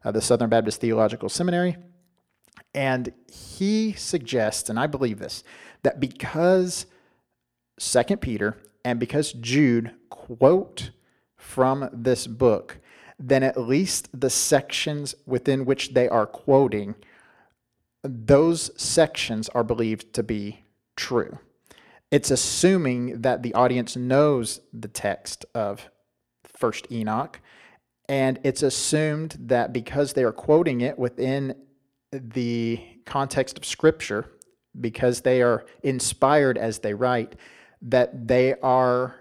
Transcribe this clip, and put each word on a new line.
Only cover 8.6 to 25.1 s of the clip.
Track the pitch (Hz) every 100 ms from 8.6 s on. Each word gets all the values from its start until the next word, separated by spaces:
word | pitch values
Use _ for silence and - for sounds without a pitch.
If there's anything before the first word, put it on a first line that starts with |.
| _ _
and | 127 120
because | 120 143 147
Jude | 123 117 135 139 117 113 - _
quote | - - 117 135 185 202 - - _ _ _ _ _
from | - - 127 135 139
this | 120 120 120 -
book, | 113 127 104 - - _ - - -
then | 123 139
at | 131 131
least | 117 139 190 - - 131
the | 131
sections | - - 143 - - - 147 143 - -
within | 127 143 135
which | 131 135 -
they | 127 123
are | 113 104
quoting, | - - 135 131 104 101 - _ _ _ _ _ _ _ _ _ _
those | 143 120 110 139 165 165 - -
sections | - - 156 - - 110 110
are | 120
believed | 113 117 110 107 -
to | -
be | 104 107 101 - _ _ _ -
true. | - 123 - - _ _ _ - _ _ _
It's | 147 -
assuming | 131 - - 180 190 139 123 123 113
that | 127 120
the | 120
audience | 98 127 123 117 127
knows | 123 139 151 135 110 - _
the | 113 107
text | - 101